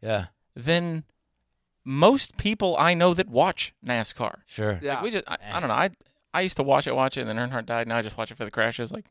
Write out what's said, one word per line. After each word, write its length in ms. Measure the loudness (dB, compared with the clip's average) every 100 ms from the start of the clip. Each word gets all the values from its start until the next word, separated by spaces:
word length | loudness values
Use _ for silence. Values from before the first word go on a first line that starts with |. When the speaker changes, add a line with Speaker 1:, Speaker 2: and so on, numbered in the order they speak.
Speaker 1:
Yeah. 260 | -4 -2 -4 _ _
Speaker 2:
than 500 | -8 0 0 0 -6 -10 _ _ _ _ _ _ _
most 520 | -6 4 6 6 0 -2
people 400 | -2 0 2 4
I 160 | 4
know 200 | 6 4
that 140 | 4 2
watch 460 | 4 4 2 -6 -8
nascar. 560 | -4 -2 -2 -4 -6 -6 -12
Speaker 1:
Sure. 320 | -4 -2 -2
Speaker 3:
Yeah. 120 | -4
Speaker 2:
Like, 80 | -4
we 80 | -4
just, 140 | -4 -6
I, 100 | -8
I 100 | -6
Speaker 1:
Man. 100 | -4
Speaker 2:
don't 60 | 0
know. 60 |
I, 160 | 0 0 -2 _ _ _
I 80 | -4
used 140 | -2 -2
to 40 |
watch 240 | 2 2 2
it, 80 |
watch 220 | 0 0 -2
it, 60 | -4
and 20 |
then 80 | -4
Earnhardt 300 | -4 -4 -4
died. 220 | -4 -2
Now 80 | -2
I 60 |
just 140 | -4 -6
watch 140 | -8
it 60 | -8
for 80 |
the 60 | -6
crashes, 420 | 0 0 -2 -6
like 140 | -8 -8